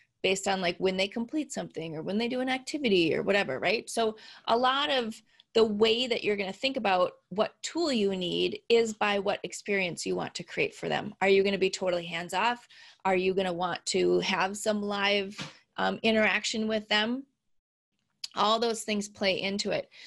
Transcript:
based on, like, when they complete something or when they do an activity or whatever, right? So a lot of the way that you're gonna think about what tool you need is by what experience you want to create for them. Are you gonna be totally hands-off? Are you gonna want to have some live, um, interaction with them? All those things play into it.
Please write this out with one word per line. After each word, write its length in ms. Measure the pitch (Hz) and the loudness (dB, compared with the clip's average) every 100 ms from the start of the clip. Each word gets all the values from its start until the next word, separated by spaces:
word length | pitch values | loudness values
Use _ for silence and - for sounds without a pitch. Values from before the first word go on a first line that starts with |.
| _ _ | _ _
based 260 | 190 190 196 | 0 0 0
on, 120 | 190 | 0
like, 160 | 180 180 | 0 0
when 180 | 190 185 | 0 0
they 100 | 196 | -2
complete 460 | 233 233 311 277 | -4 -4 -6 -6
something 440 | 196 175 160 165 156 | -8 -8 -10 -10 -8
or 60 | |
when 160 | 160 202 | -4 -2
they 100 | 233 | -2
do 120 | 254 | -2
an 80 | 262 | -2
activity 640 | 262 254 302 254 190 160 | -4 -6 -4 2 4 4
or 80 | 147 | 0
whatever, 380 | - 202 196 131 | 2 0 0 -2
right? 280 | 175 226 - | 0 -2 -2
So 280 | - 220 214 - - - | -2 -2 -2 -18 -10 0
a 80 | 233 | 2
lot 340 | 254 269 294 | 2 2 0
of 320 | 269 226 - _ _ _ | 0 -2 -8 _ _ _
the 100 | 226 | 4
way 420 | 226 208 220 233 254 | 4 4 4 4 0
that 160 | 196 | -2
you're 140 | 190 202 | 0 -2
gonna 160 | 190 | -4
think 240 | 196 269 269 | -4 -4 0
about 360 | 208 185 180 - _ | 2 2 2 -2 _
what 260 | 180 - - | -2 -2 -4
tool 280 | - 320 330 | -8 -2 0
you 220 | 240 196 | 2 0
need 460 | 190 175 170 180 - - | 0 -2 0 -2 -4 2
is 240 | 233 233 | 2 4
by 260 | 214 208 202 | 0 0 0
what 220 | 196 180 | 0 -2
experience 600 | 180 - - 202 180 160 | -6 -10 -4 -2 -2 -4
you 120 | 190 180 | -4 -4
want 180 | 160 | -4
to 80 | - | -8
create 320 | - - - | -8 -4 -4
for 140 | - 170 | -4 -4
them. 260 | 147 - - | -4 -4 -2
Are 80 | 196 | 4
you 140 | 196 | 4
gonna 140 | 196 196 | 4 2
be 140 | 190 | 0
totally 340 | - 185 175 | 0 -2 -2
hands-off? 640 | 170 170 175 185 226 240 - - - _ | -4 -8 -4 0 0 -2 -10 -20 -20 _
Are 120 | 190 185 | 0 2
you 160 | 190 | 2
gonna 200 | 190 185 | 2 0
want 320 | 170 175 - - | -2 -4 -4 -2
to 340 | 190 175 180 | 2 4 2
have 360 | 180 185 190 208 | 2 0 0 -2
some 260 | 214 214 | -2 -2
live, 560 | 202 202 202 202 196 208 - - _ - | -2 0 2 2 0 -8 -14 -16 _ -2
um, 240 | 190 190 | -2 0
interaction 640 | 226 220 208 202 - 226 220 | 2 4 2 2 -2 -2 -2
with 220 | 220 208 | -2 0
them? 360 | 208 220 254 - _ _ _ _ _ _ _ _ _ - | 0 2 -2 -8 _ _ _ _ _ _ _ _ _ -10
All 240 | - 208 226 | 0 2 2
those 240 | 233 220 | 0 -2
things 260 | - 208 202 | -2 -4 -4
play 320 | - 196 180 | -2 0 0
into 300 | 196 202 208 | -2 -4 -2
it. 180 | 160 - - | -4 -6 -18